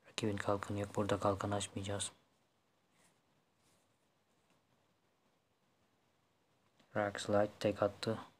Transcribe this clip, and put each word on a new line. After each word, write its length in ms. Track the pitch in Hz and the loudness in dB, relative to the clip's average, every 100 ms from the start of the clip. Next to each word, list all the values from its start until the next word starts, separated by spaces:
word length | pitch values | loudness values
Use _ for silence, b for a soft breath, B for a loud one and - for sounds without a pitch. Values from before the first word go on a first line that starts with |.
| - | -10
Rakibin 300 | - 110 101 | -4 -2 -2
kalkanı 420 | - 101 - 104 | -2 -2 -2 -4
yok. 160 | 101 - | -4 -2
Burada 240 | 101 101 | 0 2
kalkan 320 | 104 98 104 | 2 0 0
açmayacağız. 600 | 101 - - 98 101 - - _ _ _ _ _ _ _ _ _ _ _ _ _ _ _ _ _ _ _ _ _ _ _ _ _ _ _ _ _ _ _ _ _ _ _ _ _ _ _ _ _ _ _ _ _ _ - 107 | -2 -4 -8 -4 -4 -6 -10 _ _ _ _ _ _ _ _ _ _ _ _ _ _ _ _ _ _ _ _ _ _ _ _ _ _ _ _ _ _ _ _ _ _ _ _ _ _ _ _ _ _ _ _ _ _ -6 -2
Rock 260 | 104 98 | 0 -2
Slide 300 | - 104 107 - | 2 4 4 2
tek 240 | 110 101 | 0 2
attı. 360 | 104 - - 113 - _ | 2 2 -4 -4 -6 _